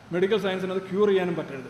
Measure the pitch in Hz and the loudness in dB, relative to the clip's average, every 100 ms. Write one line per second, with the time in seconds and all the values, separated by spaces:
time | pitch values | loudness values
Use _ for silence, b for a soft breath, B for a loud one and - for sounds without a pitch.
0 | - 170 196 214 190 185 185 185 190 190 | -6 0 2 2 0 -2 -2 -4 -4 2
1 | 208 190 180 156 147 135 | 4 4 2 -2 -6 -10